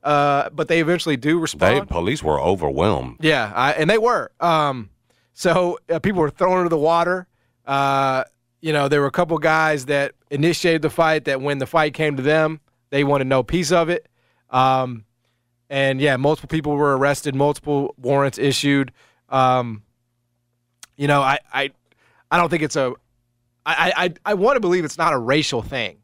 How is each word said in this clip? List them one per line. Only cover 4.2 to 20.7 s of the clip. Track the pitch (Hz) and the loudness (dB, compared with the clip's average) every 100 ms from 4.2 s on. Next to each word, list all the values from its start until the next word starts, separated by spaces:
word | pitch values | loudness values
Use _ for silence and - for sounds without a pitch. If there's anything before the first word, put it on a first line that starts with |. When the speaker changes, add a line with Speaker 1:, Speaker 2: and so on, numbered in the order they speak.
| 123 _ | -4 _
Speaker 1:
Um, | 170 160 147 131 101 _ _ _ _ | 0 0 0 -4 -12 _ _ _ _
so, | - 180 170 175 175 _ | -4 0 2 0 -4 _
uh, | 165 | -2
people | 180 190 | 0 0
were | 151 | -2
thrown | - 185 185 | 0 2 2
into | 175 | 2
the | 160 | 2
water. | 151 170 170 185 180 _ _ _ - | 2 2 2 -2 -6 _ _ _ -4
Uh, | 139 139 135 139 131 - _ _ _ | 0 0 2 0 -2 -6 _ _ _
you | 156 | -4
know, | 151 139 | 0 2
there | 147 | 2
were | 139 | 0
a | |
couple | - 175 160 | 0 -2 0
guys | 160 160 160 151 131 | 2 2 2 -2 -2
that | 143 139 - _ | -2 -2 -8 _
initiated | 143 160 165 180 165 | -2 0 2 0 0
the | 147 | -2
fight | - 160 156 | 0 2 2
that | 135 135 | -2 -4
when | 139 143 | -2 -4
the | 131 | -2
fight | 165 156 | 0 0
came | 131 156 139 | 0 -2 0
to | |
them, | 131 156 156 156 _ _ _ | 0 2 2 -4 _ _ _
they | 139 | -2
wanted | 139 143 131 | 0 0 2
no | 131 | 0
piece | 120 170 151 | 0 -2 0
of | 175 165 | 0 0
it. | 175 _ _ _ _ _ | -4 _ _ _ _ _
Um, | 127 131 131 127 117 104 _ _ _ _ _ _ | 0 2 2 -2 -8 -16 _ _ _ _ _ _
and, | 139 139 131 | -2 -2 0
yeah, | 143 127 | 0 2
multiple | 139 156 - | 0 0 -2
people | 160 147 147 | -4 -2 0
were | 147 135 | 2 2
arrested, | 139 143 147 | 2 0 -4
multiple | 135 143 147 - 147 139 - | 0 0 -2 -2 -2 -2 -6
warrants | 123 139 139 123 | -2 0 0 0
issued. | 139 123 147 139 131 _ _ _ _ | -2 0 0 0 -2 _ _ _ _
Um, | 135 131 127 120 110 _ _ _ _ _ _ _ _ _ | 0 2 2 -2 -10 _ _ _ _ _ _ _ _ _